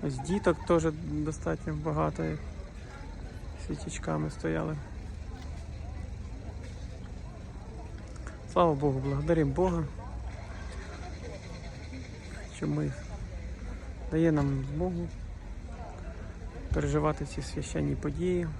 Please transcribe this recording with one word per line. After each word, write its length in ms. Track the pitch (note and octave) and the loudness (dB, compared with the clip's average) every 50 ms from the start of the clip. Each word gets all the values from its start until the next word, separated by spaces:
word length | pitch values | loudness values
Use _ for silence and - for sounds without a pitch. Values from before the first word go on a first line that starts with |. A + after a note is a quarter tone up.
| - | 0
Ось 120 | D3+ C3+ B2+ | 0 0 0
діток 380 | C3+ D3 F3+ G3+ - F#3 E3 - - | 0 2 2 6 6 6 4 4 6
теж 200 | - F3 E3 D#3 E3 D#3 D#3 E3+ D3+ | 6 6 8 8 4 2 2 -2 -2
достатньо 640 | D3+ D3+ D3+ D3+ D#3 - - E3+ D#3+ D#3+ - D#3+ D#3 D3+ D3 | 0 0 0 0 -2 -2 0 0 0 0 0 -2 -2 0 0
багато, 400 | D#3 D3+ D3+ D#3 D#3 D3+ - D#3+ | 2 2 4 4 2 2 2 0
як 140 | D#3 D#3 D3+ - - - - - - - - - - - - - - - - - - - - - - - - - | 0 0 -2 -4 -6 -6 -8 -8 -8 -10 -10 -10 -10 -10 -8 -8 -8 -8 -8 -8 -8 -8 -8 -8 -8 -6 -6 -4
свічечками 640 | - E3 D3 - - - - - - D#3 D#3 D#3 D#3 | -4 -2 -2 -2 -4 -4 -4 -2 0 0 2 2 0
стояли. 460 | D3 - - D#3+ D#3+ D#3+ D#3+ D#3+ D#3 D3 C#3 - - - - - - - - - - - - - - - - - - - - - - - - - - - - - - - - - - - - - - - - - - - - - - - - - - - - - - - - - - - - - - - - - - - - - - - - - - | -2 -2 0 0 2 2 2 0 -2 -2 -4 -6 -8 -8 -6 -6 -8 -6 -6 -8 -8 -8 -6 -6 -6 -6 -6 -6 -6 -6 -6 -6 -6 -6 -6 -6 -6 -6 -6 -6 -6 -6 -6 -6 -6 -6 -6 -8 -8 -6 -8 -8 -8 -8 -8 -8 -8 -8 -8 -8 -8 -8 -8 -8 -8 -8 -8 -8 -8 -8 -8 -8 -8 -8 -8 -8 -8 -8 -8 -8 -8 -8 -8 0 6
Слава 220 | F3+ F3+ E3 D3+ | 6 8 8 8
Богу, 240 | C#3 D3 D3 C3 C3+ | 6 4 4 4 4
благодаримо 540 | C3 C#3 C#3 C#3 D3+ D#3 E3+ D#3+ D#3 C#3 C3 | 2 2 2 2 4 6 6 6 6 6 6
Бога, 320 | D3 F#3 F#3 E3+ E3+ D#3 C#3 - - - - - - - - - - - - - - - - - - - - F4 - - F4+ F4+ - - - - - C#4 - - - - - - - - - B2+ C3 B2 - - - - - - - - - - | 6 6 6 6 4 0 0 -4 -6 -8 -6 -6 -4 -4 -4 -6 -6 -8 -8 -8 -6 -6 -6 -6 -6 -6 -6 -8 -8 -8 -8 -6 -6 -6 -6 -8 -8 -8 -8 -8 -8 -8 -8 -8 -8 -8 -8 -8 -8 -8 -8 -8 -10 -8 -8 -8 -8 -8 -8 -6
що 120 | - E3 D3+ | -2 0 0
ми, 240 | D3 D3+ D3+ C#3+ C3+ - - - - - - - - - - - - - - - - - - - - - - - | 2 2 2 0 0 -4 -6 -6 -6 -6 -4 -4 -4 -4 -4 -4 -6 -6 -6 -6 -6 -6 -6 -6 -8 -6 -4 2
дає 220 | - D#3+ E3 E3 D#3 | 4 6 8 8 8
нам 320 | D3 C#3+ C#3 C#3 C3+ C3+ C3+ C#3+ | 8 6 4 4 2 0 0 0
змогу 340 | D3+ F3 F#3 F3+ E3+ E3+ E3 - - - - - - - - - - - - - - A#3 - - - - - - - - - - - - - - - - - - | 0 0 0 0 0 -2 -2 -4 -6 -6 -6 -8 -8 -8 -8 -8 -8 -8 -8 -8 -8 -8 -8 -8 -8 -8 -6 -6 -6 -8 -8 -8 -8 -8 -8 -6 -6 0 2 4
переживати 520 | - D3 C#3+ C#3+ D3+ D3 D#3 D3+ - D3 | 4 4 6 4 6 6 4 4 2 -2
ці 160 | C#3 - - C#3 | -4 -2 -4 -4
священні 520 | - - D3+ D3 - - D#3+ D3 C#3+ C#3 | -2 -2 -4 -4 -2 0 2 2 2 2
події. 540 | C#3 - D3+ C#3+ D3+ E3+ F#3 F3+ F3 F3 D#3+ D#3 - | 2 0 0 0 2 2 4 4 4 2 2 -2 -4